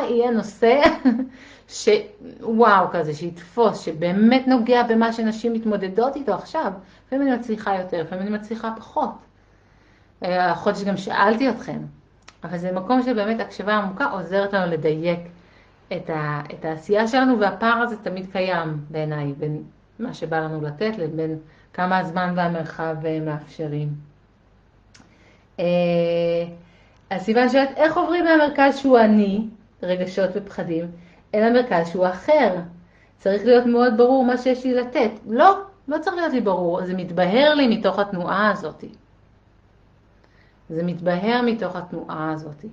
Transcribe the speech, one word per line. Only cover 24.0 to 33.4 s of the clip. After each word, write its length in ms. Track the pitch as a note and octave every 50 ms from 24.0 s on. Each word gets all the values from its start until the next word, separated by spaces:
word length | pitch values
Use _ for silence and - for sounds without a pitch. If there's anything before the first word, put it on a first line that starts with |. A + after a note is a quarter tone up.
| - - _ _ _ _ _ _ _ _ _ _ _ _ _ _ _ _ _ - - _ _ _ _ _ _ _ _ _ _ -
אה, 40 | F3 F3 F3 F3 F3 F3 F3 E3+ E3+ E3+ E3+ E3+ E3+ E3+ E3+ E3+ E3+ E3+ E3+ - - _ _ _ _ _ _ _ _ -
אז 120 | G3 F3
סיוון 260 | F#3 A3 A3 A#3+ B3+ A#3+
שואלת, 220 | A#3+ C4+ C#4 C4+ -
איך 200 | - D4+ D#4+ -
עוברים 280 | F4+ F4 D#4 E4+ F4 E4
מהמרכז 540 | E4 D#4+ D#4 D4 C#4+ D4 C#4+ C#4 C#4 C4+ -
שהוא 200 | - C4+ B3+ A#3
אני, 500 | A3+ G#3+ G#3+ G#3+ G3+ G3 F#3+ G#3+ A3+ A3+ - - _ _ _ _
רגשות 480 | - F3+ F#3 F3+ F3+ F#3 - G3+ F#3+ F3 F#3
ופחדים, 560 | G3+ G3 - - - F3 F3 E3 E3 E3+ F3 - - - - _ _ _ _ -
אל 80 | G#3+
המרכז 460 | A3 A#3 A#3+ B3+ A#3+ - G3 E3+ E3 E3+
שהוא 180 | - F#3 F3+
אחר? 480 | F3+ F#3 - - - D4+ D4+ B3+ G3 F3+ E3+ E3+ - - - - _ _ _ _ _ _ _
צריך 260 | - G3 G3 G3+